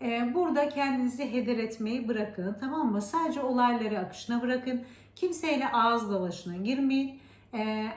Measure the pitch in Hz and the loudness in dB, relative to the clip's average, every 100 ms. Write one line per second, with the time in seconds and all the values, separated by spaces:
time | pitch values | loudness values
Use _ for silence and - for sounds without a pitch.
0 | 240 233 240 339 339 285 285 285 277 254 | -4 0 0 2 2 2 2 2 0 2
1 | 247 285 254 240 220 226 220 - 220 247 | 0 -2 -2 0 0 0 -2 -4 -2 -2
2 | 226 214 - - 185 214 269 311 240 202 | -2 -2 -2 -4 -6 -4 -4 0 0 0
3 | - 330 320 277 254 247 240 233 214 208 | 0 0 0 0 0 4 4 4 0 -2
4 | - - - 240 247 254 254 247 - - | -4 -8 -4 -2 0 0 -2 -4 -6 -20
5 | - - 349 - 320 269 - 233 233 233 | -18 -4 -2 0 0 0 2 4 4 4
6 | 208 196 180 170 175 180 214 269 269 269 | 2 0 -2 -4 -8 -4 -2 2 4 2
7 | 269 - - - - 220 214 214 220 | 0 -6 -20 -20 -8 -4 -2 -2 -4